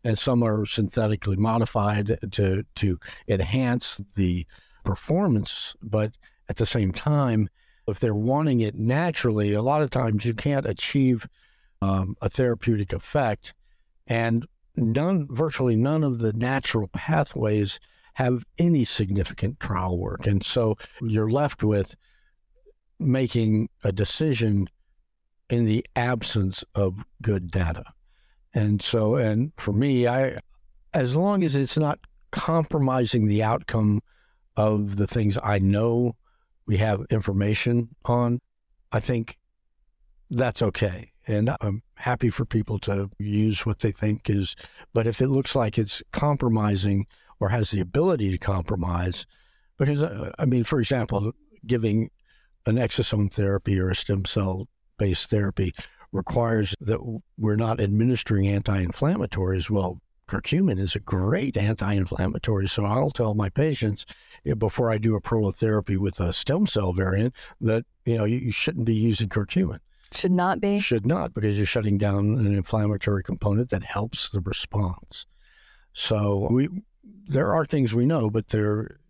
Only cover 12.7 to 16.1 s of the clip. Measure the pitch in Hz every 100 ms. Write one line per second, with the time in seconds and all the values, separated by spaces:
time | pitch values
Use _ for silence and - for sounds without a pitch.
12.7 | 107 98 90 - 147 123 104 - _ _
13.7 | _ _ _ - 117 117 117 - _ _
14.7 | - 113 120 165 190 139 123 160 - 127
15.7 | 110 131 156 147